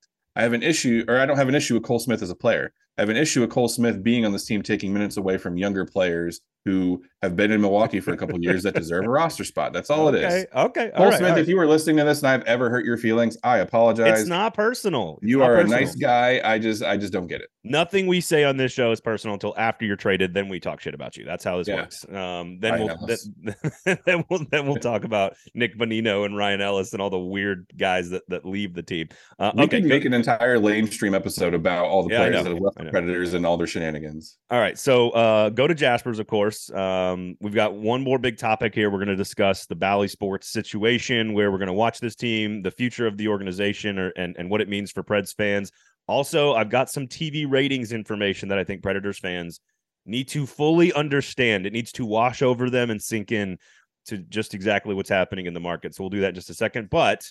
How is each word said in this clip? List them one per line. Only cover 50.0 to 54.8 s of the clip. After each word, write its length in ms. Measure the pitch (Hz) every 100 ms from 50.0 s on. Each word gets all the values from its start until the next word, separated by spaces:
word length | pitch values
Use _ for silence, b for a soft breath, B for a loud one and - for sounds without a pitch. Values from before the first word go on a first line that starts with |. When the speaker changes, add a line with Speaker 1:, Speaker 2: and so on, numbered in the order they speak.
| 92
Speaker 2:
need 220 | 120 135
to 180 | 151 135
fully 480 | - 151 165 175
understand. 720 | 147 151 143 - - 120 101 98
It 80 |
needs 180 | 113 117
to 120 | - 117
wash 380 | 110 123 120
over 260 | 127 120 127
them 220 | 123 120
and 100 | 107
sink 300 | - 110 95
in 260 | 110 98 87 b b b _ -
to 140 | 104
just 340 | 85 107 110
exactly 400 | 101 101 101